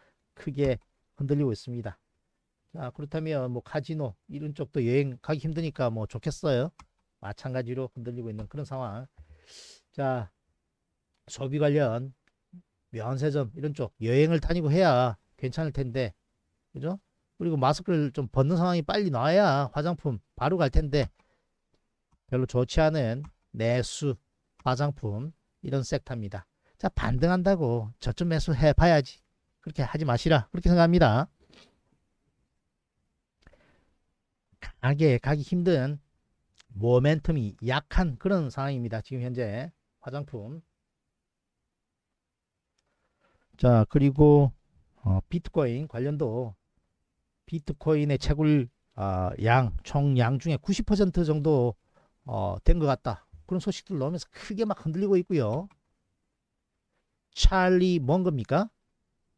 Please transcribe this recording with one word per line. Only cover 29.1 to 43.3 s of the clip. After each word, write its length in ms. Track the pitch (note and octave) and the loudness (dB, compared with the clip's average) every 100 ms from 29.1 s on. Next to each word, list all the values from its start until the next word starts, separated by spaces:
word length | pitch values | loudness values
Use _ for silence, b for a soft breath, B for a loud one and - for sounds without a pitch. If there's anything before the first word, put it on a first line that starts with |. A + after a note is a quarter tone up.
| - _ _ _ _ | -6 _ _ _ _
그렇게 220 | - D#3 | -12 -6
하지 220 | B2+ D#3 D#3 | -6 -4 -2
마시라. 440 | A#2+ - D#3 - | 0 4 2 2
그렇게 180 | F3 F3 | 0 4
생각합니다. 600 | F3 E3 F3 C#3+ A2 D#3+ _ _ b b b _ _ _ _ _ _ _ _ _ _ _ _ _ _ _ _ _ b b b b _ _ _ _ _ _ _ | 6 6 6 6 4 0 _ _ b b b _ _ _ _ _ _ _ _ _ _ _ _ _ _ _ _ _ b b b b _ _ _ _ _ _ _
강하게 580 | - - B2 C#3+ D#3 B2 | -20 -6 -2 2 4 2
가기 240 | - D3+ | 0 -4
힘든 560 | C3+ F3+ F3 D#3+ C3 D3 _ _ _ _ _ _ _ G2 | -2 -2 2 2 0 -6 _ _ _ _ _ _ _ -4
모멘텀이 880 | A2+ B2 C#3 D#3 - D#3+ G#2+ - A2+ | 2 4 4 2 0 -2 -2 -6 -4
약한 500 | C3 - - F3+ B2 | -4 -2 0 0 -2
그런 320 | F#3+ F#3+ C#3+ | -2 0 -2
상황입니다. 500 | B2+ C#3 C3+ A#2 A2 | -4 -6 -4 -6 -6
지금 220 | - C3 | -8 -8
현재 500 | B2 B2 A2+ G#2 E3 - _ _ | -6 -6 -6 -6 -10 -14 _ _
화장품. 640 | - C3+ C#3+ B2 G#2 D#3 - _ _ _ _ _ _ _ _ _ _ _ _ _ _ _ _ _ _ _ _ _ _ _ _ _ _ | -12 -12 -10 -12 -14 -16 -18 _ _ _ _ _ _ _ _ _ _ _ _ _ _ _ _ _ _ _ _ _ _ _ _ _ _